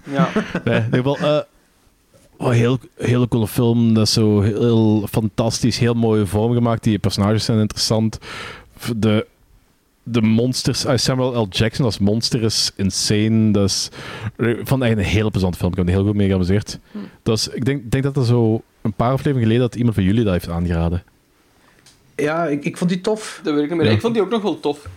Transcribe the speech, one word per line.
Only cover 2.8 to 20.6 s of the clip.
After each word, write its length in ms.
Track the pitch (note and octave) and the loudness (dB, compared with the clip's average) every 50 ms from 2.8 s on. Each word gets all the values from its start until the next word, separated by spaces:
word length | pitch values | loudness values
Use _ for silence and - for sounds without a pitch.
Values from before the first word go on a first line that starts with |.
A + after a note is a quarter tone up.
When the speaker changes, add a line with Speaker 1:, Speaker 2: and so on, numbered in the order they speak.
| - - _ | -4 -8 _
Speaker 2:
hele 320 | - - A#2+ A#2+ B2 B2 A#2 | -6 -2 0 2 2 2 2
coole 180 | - A#2+ A2 | 2 0 0
film. 480 | G2+ - - B2 A#2 A#2 A#2+ A#2 A2+ A2 | 0 0 2 2 4 4 4 4 4 4
Dat 120 | A2 G#2+ | 4 4
is 60 | G#2 - | 2 2
zo 280 | A#2+ A2 G#2+ G#2 G#2 | 2 4 4 4 4
heel, 200 | G2 A2 G#2 G#2+ | 4 2 2 2
heel 460 | A#2 A#2+ A#2 A2+ A2 A2 G#2+ G#2+ G2+ G#2 | 2 2 4 4 4 4 4 2 0 -2
fantastisch, 680 | - A#2+ A2 G#2+ - - A#2+ A2+ G#2 - - A#2+ G#2+ - | -2 -2 -2 -2 -2 -2 -2 -2 -2 0 0 0 0 2
heel 160 | B2 A#2 A#2+ | 0 0 2
mooie 320 | A#2+ A2+ A2+ A2 G#2+ G#2 | 2 2 2 2 2 2
vorm 260 | F2+ E2+ G#2 G#2+ A#2 A#2+ | 0 0 0 0 2 2
gemaakt. 300 | A#2+ A#2+ A#2 A#2 G#2+ - | 2 2 0 0 0 0
Die 160 | A2+ G#2+ F#2+ | 0 0 0
personages 460 | - G2+ - - G2 G2+ A2 A2 - | 0 -2 0 0 0 2 2 0 0
zijn 140 | - A#2+ A2 | 0 0 0
interessant. 600 | G#2+ G#2 - - - - A#2 A2 A2 A2 - - - - - - - - - - - - - - - B2 A#2+ | 0 0 -2 -4 -4 -2 0 0 0 -2 -4 -6 -14 -14 -14 -14 -14 -14 -16 -18 -20 -20 -20 -14 -8 -8 -4
De 300 | A2 G2 A2 G#2+ G#2+ - - _ _ _ _ _ - _ _ _ _ _ _ _ _ - | 0 0 2 2 2 0 -4 _ _ _ _ _ -20 _ _ _ _ _ _ _ _ -10
de 160 | - A2+ A#2+ A2 | -4 -2 0 2
monsters, 640 | A2 A2 A2 A#2+ B2+ B2 - - - A#2+ - - | 2 2 2 2 0 0 -2 -2 -2 -2 -2 -2
eh, 120 | - C#3 | 0 0
Samuel 440 | A2+ - - C3+ B2+ B2+ C3 B2 A#2+ A2 | 0 0 0 0 0 0 -2 0 -2 -2
L. 40 | F#2+ | -2
Jackson 340 | F2 - A2+ A2 - - D3 | -2 -2 -2 -2 0 0 -2
als 140 | A#2 G2+ - | -2 0 0
monster 440 | G2 G2+ G#2 A#2 A2+ - - B2 G#2+ | 0 0 0 0 -2 -2 -2 0 -2
is 280 | A2 - - - - - | 0 -2 -2 -4 -4 -4
insane. 760 | - G2 F#2+ - - - - A2 G#2 G#2+ A2 A2+ A2 A2 A2 | -4 -4 -2 -2 -2 -2 0 0 2 2 2 2 4 4 4
Dat 180 | G#2 G2+ G2+ F#2+ | 4 2 2 2
is, 200 | - - - - - - - - - - A2 A2 - | 0 -2 -6 -8 -10 -14 -16 -14 -14 -10 -10 -10 -6
eh, 120 | - A#2+ A2+ | -2 -2 -2
ik 180 | A#2 G#2+ G#2 | -2 -2 -2
vond 160 | - C#3 C3 B2+ | -2 -2 0 2
het 80 | A#2 | 0
echt 80 | A2+ G#2+ | 0 0
een 60 | G2 D#2+ D2 | 0 0 0
hele 180 | G#2+ A2 G#2+ | 0 0 0
plezante 280 | G2 G2 F#2 F#2 E2+ - | 0 0 0 -2 -2 -2
film. 120 | - F2+ | -2 -4
Ik 60 | F2 | -2
heb 100 | F#2+ F2+ | 0 0
me 60 | F2 F2+ | 0 2
heel 120 | F#2+ G2 | 2 2
goed 100 | G#2 G#2 | 0 2
mee 140 | G#2 G2+ F#2+ | 2 2 2
geamuseerd. 500 | G2 F#2 F#2 F2 F#2+ G#2 - - - - - _ - | 2 2 2 2 0 0 -2 -4 -12 -14 -16 _ -14
Speaker 1:
Hm. 60 | G#3+ - - - - - | -14 -14 -14 -16 -8 -4
Speaker 2:
Dat 160 | - A2+ A2 | -2 -2 -2
is, 100 | - - | -2 -6
ik 160 | - - B2+ | -6 -4 -2
denk, 260 | C#3 C#3 C#3+ - A#2 | -2 -2 -4 -4 -4
denk 140 | G#2 C3+ C3+ | -4 -2 -2
dat 100 | C#3+ C#3 | -2 0
dat 120 | D3 B2+ | 0 2
zo 360 | A2+ B2 A#2+ A#2 A2 A2 A2+ - _ _ _ - | 2 4 4 4 2 2 0 -4 _ _ _ -8
een 100 | A2+ G#2 | -6 -4
paar 180 | - A#2 A#2 C3+ | -2 0 0 0
afleveringen 300 | C3 - D3+ C#3 C3 A2+ | 0 0 0 0 2 2
geleden 200 | A2 A2 B2 B2+ A#2 | 2 2 2 2 0
dat 60 | - | -2
iemand 200 | G#2 A#2+ A#2+ G#2+ | 0 0 0 2
van 100 | - G2 | 2 2
jullie 200 | F2+ G2+ A#2 A#2 | 2 2 2 2
dat 80 | G#2 F2+ | 2 0
heeft 160 | F2 - - | 0 -2 -4
aangeraden. 540 | E2+ E2+ | -4 -4